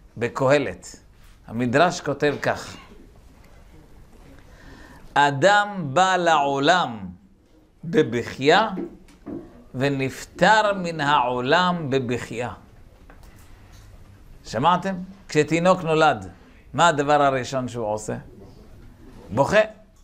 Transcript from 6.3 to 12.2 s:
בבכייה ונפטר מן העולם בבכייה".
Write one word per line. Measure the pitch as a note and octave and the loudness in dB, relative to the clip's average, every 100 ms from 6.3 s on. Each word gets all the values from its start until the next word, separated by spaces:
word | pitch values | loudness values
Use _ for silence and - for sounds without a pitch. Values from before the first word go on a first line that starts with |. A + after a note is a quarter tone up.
| D#3+ C#3+ C#3 C#3+ F3+ D3 A2 F#2 F2+ _ _ _ _ _ _ | 2 2 2 2 2 0 -6 -14 -16 _ _ _ _ _ _
בבכייה | E3 D#3+ C3 A#2+ A2+ - C3+ F#3 A3 F#3+ - - - - - - - - - | -2 0 0 -2 -6 -2 2 4 2 -4 -10 -14 -20 -20 -14 -14 -16 -20 -14
ונפטר | B2+ C#3 C#3 C3+ - - - F3+ G#3+ G#3 | -4 -2 -2 -4 -8 -14 0 2 4 2
מן | G3 F3 D#3+ | -2 -6 -4
העולם | C#3+ D3 B2 B2 B2+ E3 F3+ F3 D3 | 0 2 2 -2 2 2 2 -2 -2
בבכייה". | C3+ A#2+ A#2+ | -2 -2 -6